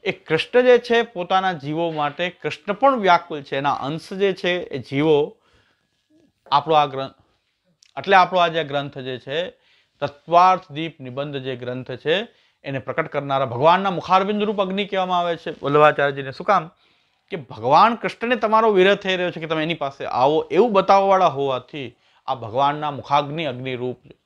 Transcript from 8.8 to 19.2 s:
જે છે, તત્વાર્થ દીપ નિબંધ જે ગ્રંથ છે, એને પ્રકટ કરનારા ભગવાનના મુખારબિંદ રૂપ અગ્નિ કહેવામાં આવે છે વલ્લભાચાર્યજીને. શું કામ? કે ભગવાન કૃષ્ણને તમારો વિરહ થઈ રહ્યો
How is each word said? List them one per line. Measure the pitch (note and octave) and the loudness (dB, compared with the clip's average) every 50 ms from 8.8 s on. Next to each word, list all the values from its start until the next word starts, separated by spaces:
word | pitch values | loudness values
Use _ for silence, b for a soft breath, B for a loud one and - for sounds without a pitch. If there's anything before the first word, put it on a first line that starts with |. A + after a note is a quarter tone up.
| C#3 C#3+ - | -6 -6 -10
જે | C#3 B2+ C3 B2+ | -12 -10 -10 -10
છે, | A#2+ _ C3+ C#3 D#3+ F3+ - _ _ _ _ _ _ _ _ _ _ | -10 _ -8 -6 -6 -6 -8 _ _ _ _ _ _ _ _ _ _
તત્વાર્થ | - G3 F#3+ - _ - E3 E3+ F3+ F#3 F#3 F3+ - _ | -8 -8 -8 -12 _ 2 4 6 6 6 4 2 -2 _
દીપ | C#3 D3 E3 E3 D3+ _ | -10 -8 -8 -10 -10 _
નિબંધ | C3 B2+ B2 C3+ C#3+ D3+ C#3 | -16 -12 -8 -8 -8 -8 -8
જે | C#3 C3 C3 C3 | -8 -8 -8 -10
ગ્રંથ | A#2+ B2 A#2+ B2 B2+ B2 - | -8 -8 -10 -10 -10 -10 -12
છે, | C3 A#2 _ D3 E3 F#3+ A3+ A#3 _ _ _ _ _ _ _ | -12 -6 _ 0 0 0 -2 -8 _ _ _ _ _ _ _
એને | C#3+ C#3 C3 | -8 -8 -8
પ્રકટ | B2 C3 B2+ - D#3 | -6 -6 -2 -2 -2
કરનારા | D3 - D3 C#3+ C#3 C#3 C#3 C3+ | -2 -2 -6 -4 -2 -2 -2 0
ભગવાનના | B2 A#2 A#2+ C#3 D#3+ E3+ F#3 G3 G3 | -2 -2 2 4 6 6 6 2 -2
મુખારબિંદ | F#3 D#3+ - - F3+ F#3+ G3 G3 G#3+ G#3 G#3 | -4 -4 -2 2 2 2 2 2 -2 -2 -2
રૂપ | G#3 G#3+ G3 | -2 0 -2
અગ્નિ | G3 F#3 F#3+ G3 G#3 | -2 -2 -2 -4 -4
કહેવામાં | G3+ - F#3+ F#3 F3+ F3+ F3 | -4 -2 -4 -2 0 0 0
આવે | F3 F3 E3+ | 0 -2 -4
છે | D#3 - E3+ D#3 - - | -4 -6 -10 -10 -6 -4
વલ્લભાચાર્યજીને. | C3+ C#3+ D3+ D3+ D3+ C#3 - C#3+ C#3+ C#3 C#3 C#3 C3+ | 2 4 6 6 6 6 4 0 -2 -2 -4 -10 -12
શું | C3 - F3+ | -12 -8 -2
કામ? | - G3+ F#3 D#3 - _ _ _ _ _ _ _ _ _ _ _ _ | 0 0 0 0 -4 _ _ _ _ _ _ _ _ _ _ _ _
કે | G3 | -12
ભગવાન | F3 C3+ _ B2 A2 A2 B2 C#3+ E3 G3 A3+ A#3+ | -12 -12 _ -14 -6 0 2 4 6 6 4 2
કૃષ્ણને | A3+ - F#3 - _ - A#3+ B3+ | -2 -6 -8 -6 _ -4 -4 -2
તમારો | A3 - G#3+ G#3+ A3 A3 A3+ | -2 0 0 2 2 2 4
વિરહ | G#3 F#3 F#3 G3 G3+ | 4 4 4 4 4
થઈ | G3 G3+ F#3+ F#3 | 0 0 -4 -2
રહ્યો | F3+ | -2